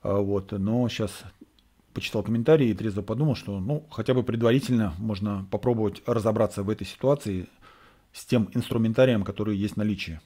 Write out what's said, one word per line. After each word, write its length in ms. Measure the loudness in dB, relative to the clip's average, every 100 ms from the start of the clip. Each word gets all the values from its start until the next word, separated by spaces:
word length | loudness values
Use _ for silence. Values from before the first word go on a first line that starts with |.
А, 180 | 0 0
вот, 340 | 0 -2 -4
но 340 | -4 0 0 0
щас 240 | -2 -6 -6 -18 -20 -20 _ _ _ _
почитал 300 | -8 -4 -4
комментарии 460 | 0 0 6 6 6
и 40 |
трезво 280 | 0 -2 -4
подумал, 340 | -4 0 0 0
что, 240 | -4 -6
ну, 260 | -2 -4 -6
хотя 220 | -6 0
бы 100 | 0
предварительно 720 | 0 2 4 2 2 0 0 -2
можно 480 | -4 -2 -2 -4 -4
попробовать 520 | -2 0 2 0 -2 -2
разобраться 580 | 0 2 2 0 0
в 60 | -4
этой 180 | -4 -6
ситуации 640 | -2 0 0 0 -4 -6 _ -20 -20 -20 _ _
с 120 | -20 0
тем 240 | 2 2
инструментарием, 720 | -2 -2 0 0 4 4 4 0
который 320 | -2 -2 0
есть 160 | -2
в 40 | 0
наличии. 440 | -2 -2 -6 -10